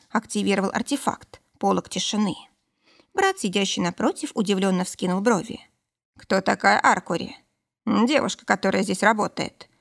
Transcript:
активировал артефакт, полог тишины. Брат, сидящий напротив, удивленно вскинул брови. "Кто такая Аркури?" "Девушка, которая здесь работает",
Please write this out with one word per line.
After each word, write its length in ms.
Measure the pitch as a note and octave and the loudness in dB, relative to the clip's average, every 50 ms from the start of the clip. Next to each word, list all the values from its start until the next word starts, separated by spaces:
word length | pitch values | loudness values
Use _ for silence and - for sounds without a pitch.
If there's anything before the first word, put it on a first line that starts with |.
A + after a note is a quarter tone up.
| _ _ | _ _
активировал 640 | - A#3 A3 - - G#3+ G3 G3 G3 G3+ F#3 F#3+ | -4 -4 -4 -4 -4 -2 0 0 0 0 0 -2
артефакт, 720 | - - - - C#4+ C#4 - - - - - _ - - _ _ _ _ | -2 -4 -4 -2 -4 -2 -2 -2 -4 -4 -6 _ -20 -20 _ _ _ _
полог 300 | - G3 G3 F3+ - - | 0 0 0 0 -2 -4
тишины. 460 | - F#3 - - - G#3 G#3+ G3 - - - _ _ _ _ _ _ _ _ _ _ _ _ _ _ | -6 -6 -4 -4 0 0 0 0 -2 -6 -10 _ _ _ _ _ _ _ _ _ _ _ _ _ _
Брат, 260 | - F#4+ F#4+ F#4+ F#4+ | 0 2 2 0 0
сидящий 420 | - G3+ F3+ G3+ G3 F#3+ - - | -4 -2 0 0 0 0 -2 -2
напротив, 500 | F#3+ E3+ F3 - - C4+ F4 - - C#4+ - | -2 -2 -2 0 -2 -2 -2 -2 -8 -8 -4
удивленно 500 | C4 G#3 F3 G3+ F#3+ F#3+ G3 F#3 F3+ F#3 | -4 0 0 0 2 2 2 2 0 0
вскинул 380 | - - - - F3+ F3+ F#3+ | -4 -6 -6 -4 -2 -2 0
брови. 380 | G3+ B3 A#3 F3+ - - - - - _ _ _ _ _ _ _ _ _ _ _ | 2 2 2 2 0 -6 -12 -14 -16 _ _ _ _ _ _ _ _ _ _ _
"Кто 240 | - _ F#3 F#3+ | -6 _ -2 0
такая 380 | F#3 - - F#3 - G3 G#3 - | 2 0 -2 2 4 4 4 6
Аркури?" 560 | - - A3 F#3+ - - F3+ E3 F#3 - - - _ _ _ _ _ _ _ _ _ | 4 4 2 2 0 -4 -6 -6 -6 -8 -12 -18 _ _ _ _ _ _ _ _ _
"Девушка, 600 | A3 G#3+ G3+ A3 A#3+ D4+ C#4 - F#3 - - - | 0 2 2 2 4 2 2 0 0 -4 -8 -2
которая 380 | - G#3 F#3+ - F#3+ - F#3+ F#3+ | -2 -2 0 0 0 0 0 0
здесь 200 | F#3+ F#3+ F#3 - | -2 -2 0 2
работает", 680 | G#3 A3+ G#3 G3+ - - - - - - _ - _ _ _ | 2 2 2 -2 -4 -4 -6 -8 -8 -8 _ -20 _ _ _